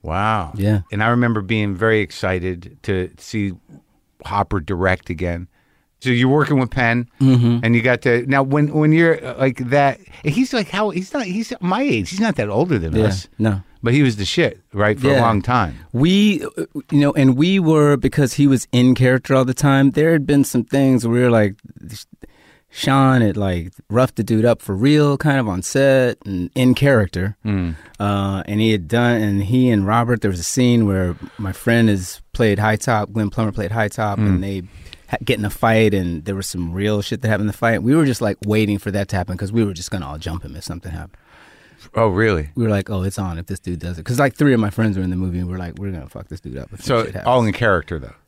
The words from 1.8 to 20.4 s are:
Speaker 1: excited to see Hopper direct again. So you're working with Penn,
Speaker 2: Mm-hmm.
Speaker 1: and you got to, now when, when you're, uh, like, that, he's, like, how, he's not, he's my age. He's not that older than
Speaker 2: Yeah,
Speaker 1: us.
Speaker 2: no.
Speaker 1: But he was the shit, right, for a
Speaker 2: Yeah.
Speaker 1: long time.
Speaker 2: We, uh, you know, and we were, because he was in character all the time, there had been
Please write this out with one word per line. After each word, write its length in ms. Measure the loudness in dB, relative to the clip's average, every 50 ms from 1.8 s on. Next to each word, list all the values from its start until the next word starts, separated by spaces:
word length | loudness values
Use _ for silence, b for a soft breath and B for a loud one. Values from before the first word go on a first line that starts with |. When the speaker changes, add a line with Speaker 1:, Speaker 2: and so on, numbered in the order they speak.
| 0 2 2 2
Speaker 1:
excited 760 | 0 -4 -6 -6 -4 -4 -2 -2 -4 -6 -6 -8 -12 -20 -20 _ -6
to 260 | -4 -4 -4 -4 -6 -10 -20
see 340 | -16 -8 -6 -4 -4 -4 -6 -10 _ _ -20 -20 _ _ _ _ _ _ _ _ -12
Hopper 340 | -6 -4 -4 -4 _ -4 -6
direct 520 | -4 -4 -4 -2 0 0 0 -2 _ -12
again. 360 | -8 -6 -6 -6 -6 -8 -10 _ _ _ _ _ _ _ _ _ _ _
So 80 | -2 -2
you're 220 | 0 2 2 2
working 280 | 2 2 2 2 0 0
with 120 | 0 -2
Penn, 360 | -2 0 0 0 0 0 -4 _ _ _
Speaker 2:
Mm-hmm. 380 | 4 4 4 4 4 2 2 2
Speaker 1:
and 120 | 2 2 2
you 60 | 2
got 180 | 2 2 0 2
to, 220 | 2 2 2 2 2
now 160 | 0 0 0
when, 300 | 0 2 2 0 0 0
when 200 | 0 2 2 4
you're, 300 | 4 4 4 4 2 0
uh, 140 | -2 -10 -4
like, 220 | -2 -2 -2 -2 -4 -4 0
that, 320 | 2 2 2 2 0 -4 -14 -20 B B B
he's, 300 | -2 0 0 -2 0 -2
like, 160 | -4 -4 -4
how, 180 | -4 -4 -4 -2
he's 240 | -2 -4 -8 -6
not, 120 | -6 -6 -6
he's 260 | -4 -6 -6 -6 -8 -8 -6
my 220 | -4 -2 -2 0
age. 260 | 0 0 0 -2 -2 -6
He's 100 | -2 -2
not 160 | -2 0 0
that 120 | -2 -4 -2
older 300 | 0 -2 0 0 0 -2
than 180 | -2 -2 0
Speaker 2:
Yeah, 80 | 2 2 2
Speaker 1:
us. 200 | 0 -4 -8 _ _ -2
Speaker 2:
no. 220 | 0 0 0 -2 -6 b b b
Speaker 1:
But 100 | -2 0
he 100 | 2 4
was 140 | 4 2 2
the 80 | -2 -4
shit, 340 | -2 0 0 0 0 -2 -6 _ _
right, 260 | -2 0 2 2 2 2
for 100 | 2 2
a 40 |
Speaker 2:
Yeah. 80 | 4 4
Speaker 1:
long 220 | 4 4 2 0
time. 340 | 0 0 0 0 0 -2 -6 -12 -16 -8
Speaker 2:
We, 500 | 0 2 2 4 4 4 4 2 2 0 -6
uh, 200 | -10 _ -10 -10 -8 _ -14 -8 0
you 100 | 2 2
know, 120 | 2 4
and 240 | 4 4 4 4 4
we 220 | 4 2 2 2 2
were, 400 | 4 4 4 4 6 4 4 2
because 340 | 0 0 2 2 0 2 2
he 120 | 2 4
was 200 | 4 4 2 0 _
in 220 | 2 4 6 4 6
character 400 | 4 4 4 4 2 2 2 2
all 100 | 2 2
the 80 | 0
time, 380 | 0 0 2 4 4 4 4 4
there 220 | 4 2 2 4
had 140 | 2 2 2
been 180 | 2 2 2